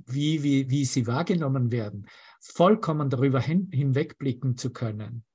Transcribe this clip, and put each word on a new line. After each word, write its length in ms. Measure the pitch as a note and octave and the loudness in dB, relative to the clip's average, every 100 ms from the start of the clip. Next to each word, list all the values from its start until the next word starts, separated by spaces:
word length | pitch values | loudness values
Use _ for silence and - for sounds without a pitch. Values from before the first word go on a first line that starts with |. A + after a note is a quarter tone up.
| - | -8
wie, 380 | C3+ D3 D#3 | -2 0 0
wie, 260 | C#3+ C#3 C3+ | 2 2 2
wie 160 | C#3 C3+ | 0 0
sie 220 | - A2+ | 0 0
wahrgenommen 640 | B2+ F3 F3+ C#3+ C3+ A#2+ | 0 0 0 0 0 0
werden, 360 | A#2+ G#2 G2 G2 - - - | -2 -4 -10 -16 -20 -20 -20
vollkommen 720 | - - E3+ D4+ - D3+ C#3+ | -6 4 6 4 2 -2 0
darüber 300 | B2+ C#3 C3 | 2 2 2
hin, 300 | A#2+ E3+ F#3 | 2 0 0
hinwegblicken 840 | C3 C#3 C3+ D#3+ - C#3 A#2+ C3+ B2 | 0 0 0 -2 -4 -6 -2 -4 -4
zu 120 | A#2+ | -6
können. 540 | - A#2 G#2+ G#2+ A#2+ - | -6 -6 -6 -10 -12 -16